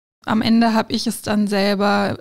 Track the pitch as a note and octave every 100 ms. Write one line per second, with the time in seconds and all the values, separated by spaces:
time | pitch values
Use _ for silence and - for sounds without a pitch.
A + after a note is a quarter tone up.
0 | _ _ - A3 A3 A3+ A#3 A3 B3 A#3
1 | A#3 - - G#3 G3+ G3+ G3+ G3 G3+ G3+
2 | G3+ -